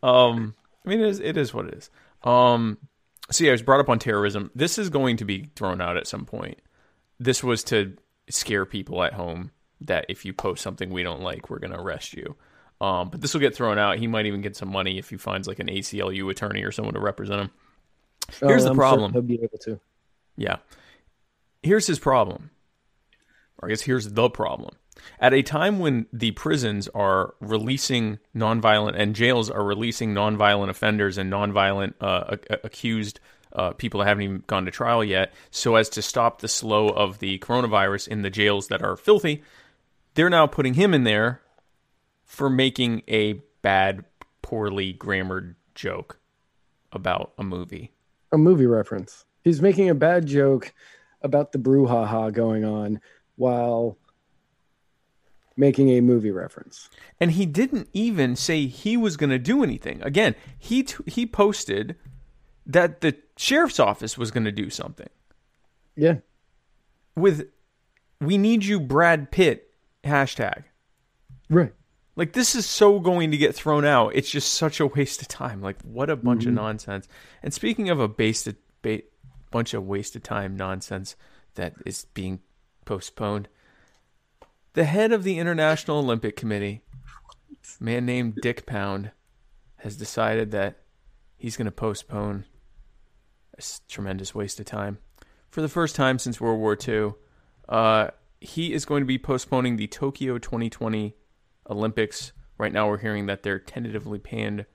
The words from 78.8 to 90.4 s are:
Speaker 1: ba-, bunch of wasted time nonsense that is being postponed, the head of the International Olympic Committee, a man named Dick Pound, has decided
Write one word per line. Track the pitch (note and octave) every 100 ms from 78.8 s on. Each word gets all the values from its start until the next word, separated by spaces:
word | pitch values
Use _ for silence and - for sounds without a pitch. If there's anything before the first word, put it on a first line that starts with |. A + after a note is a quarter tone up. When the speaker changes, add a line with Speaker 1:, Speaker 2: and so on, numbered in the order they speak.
Speaker 1:
ba-, | A2+ A2 - _ - - -
bunch | A#2+ A#2
of | G#2+ F#2+
wasted | G2+ G#2 A2+
time | - A2 G2 F#2+
nonsense | F#2+ F#2+ - G2 G2 - - - _
that | - F2 - -
is | - -
being | - F#2+ F#2 _ _ _ _
postponed, | - G2+ - - G#2+ G#2 G2+ _ _ _ _ _ _ _ _ _ _ _ _ -
the |
head | D#3+ F3+ A3
of | A3+
the | F#3+ F3
International | E3+ E3 D#3 D#3 - D3
Olympic | C3+ A#2 A2 -
Committee, | A2+ G#2 G2+ G#2+ _ - - - - - _ C#4+ - -
a |
man | A2+ A#2+ B2
named | B2 A#2+ G#2+
Dick | A#2+ A#2+
Pound, | - G#2+ G2+ G2 G#2 _ _ _ _ _ _ _
has | G#2+ G2+
decided | G#2 - A2+ A2+